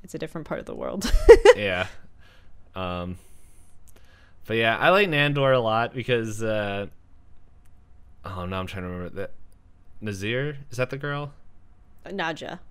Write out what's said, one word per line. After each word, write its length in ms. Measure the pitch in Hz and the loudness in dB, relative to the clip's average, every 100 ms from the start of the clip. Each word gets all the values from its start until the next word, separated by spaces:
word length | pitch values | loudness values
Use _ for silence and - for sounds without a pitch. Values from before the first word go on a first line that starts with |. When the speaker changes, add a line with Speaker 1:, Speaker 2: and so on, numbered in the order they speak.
Speaker 1:
it's 100 | - - | -12 -10
a 20 | |
different 300 | 160 165 151 | -10 -10 -8
part 120 | - | -8
of 40 | - | -8
the 100 | - | -8
world. 360 | - - 214 - - 466 | -8 -4 2 4 10 10
<laughs> 200 | 403 480 | 12 6
Speaker 2:
Yeah. 300 | 104 90 92 - - - - - - - - 95 | 4 -2 -4 -6 -18 -20 -20 -20 -20 -20 -16 -8
Um, 420 | 92 90 87 90 - - - - - - - - - - - - - | -6 -4 -6 -10 -14 -20 -20 -20 -20 -20 -20 -20 -20 -20 -20 -20 -4
but 80 | 113 | 2
yeah, 220 | 113 110 | 2 4
I 120 | 151 | 4
like 200 | 185 202 | 4 4
Nandor 440 | 147 147 143 135 | 2 2 2 4
a 60 | 131 | 4
lot 340 | 113 110 120 | 4 2 0
because, 480 | 131 117 120 113 107 | -4 -2 0 0 -4
uh, 460 | 110 107 101 101 101 - - - - - - - - - - - - - - | -2 -2 -2 -4 -6 -12 -20 -20 -20 -20 -20 -20 -20 -20 -20 -20 -20 -16 -12
oh, 200 | 95 87 | -10 -6
now 140 | 95 | -6
I'm 80 | 92 | -8
trying 160 | 92 | -8
to 60 | 90 | -10
remember 260 | 90 87 87 | -8 -10 -8
that. 160 | 98 - - - - - - - | -10 -10 -14 -18 -20 -20 -18 -12
Nazir? 560 | 107 98 104 123 143 139 - | -10 -8 -4 -4 -6 -8 -12
Is 60 | - | -6
that 120 | 127 | -6
the 80 | 135 | -4
girl? 360 | 143 143 143 - - - - - - - - | -8 -8 -10 -16 -20 -20 -20 -20 -20 -20 -12
Speaker 1:
Nadja. 540 | 196 165 160 - 170 - | -6 -6 -6 -10 -12 -16